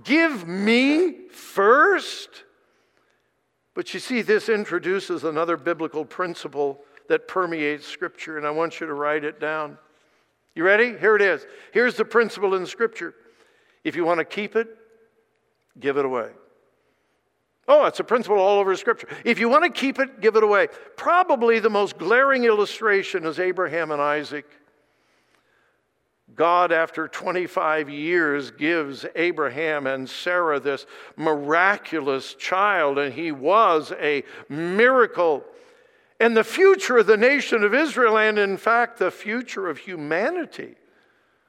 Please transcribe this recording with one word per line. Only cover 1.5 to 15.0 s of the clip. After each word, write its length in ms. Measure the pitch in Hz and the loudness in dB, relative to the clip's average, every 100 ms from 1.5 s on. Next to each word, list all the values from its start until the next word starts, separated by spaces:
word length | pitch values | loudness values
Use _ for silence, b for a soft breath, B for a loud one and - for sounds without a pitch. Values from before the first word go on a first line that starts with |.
| - 202 277 339 349 - - - - - _ _ _ _ _ _ _ _ _ _ _ _ | 2 6 6 6 2 -2 -12 -16 -20 -20 _ _ _ _ _ _ _ _ _ _ _ _
But 180 | - 175 | -10 -8
you 60 | 185 | -8
see, 240 | - 247 | -4 -2
this 260 | 185 214 208 | 0 0 0
introduces 760 | 214 208 175 160 196 185 170 | -2 -2 -2 0 -2 -4 -6
another 320 | 156 156 170 165 | -4 -2 -2 -2
biblical 480 | 127 143 156 151 | -2 -4 -4 -6
principle 760 | 139 - 180 160 156 135 143 139 B B B | -8 -6 -8 -8 -8 -4 -4 -4 B B B
that 180 | 156 - | -2 -2
permeates 600 | 185 180 165 147 147 - | -4 -2 -2 -4 -4 -8
Scripture, 500 | - 175 - - 156 | -10 -10 -10 -12 -6
and 100 | 147 | -4
I 40 | |
want 280 | 151 165 - | -2 -4 -4
you 80 | 160 | -8
to 80 | |
write 300 | 143 147 151 | -4 -2 -2
it 160 | 151 151 | -4 -6
down. 380 | 151 156 151 143 _ _ _ _ _ _ _ | -6 -6 -8 -12 _ _ _ _ _ _ _
You 100 | - | -2
ready? 320 | 180 208 247 196 | 2 4 2 0
Here 200 | 185 208 | 2 4
it 60 | |
is. 240 | 196 151 - B B | 4 0 -6 B B
Here's 240 | 208 247 202 | 0 2 0
the 80 | |
principle 500 | 220 226 220 - 196 | 0 2 0 0 -2
in 120 | 190 170 | -2 -4
Scripture. 480 | - 226 - 170 - _ b b b b b | -4 -4 -6 -14 -16 _ b b b b b
If 120 | 156 143 | -8 -2
you 80 | |
want 140 | 170 170 | 0 0
to 60 | |
keep 300 | 156 196 208 | -2 -6 -4
it, 140 | 220 226 - _ _ | -4 -4 -8 _ _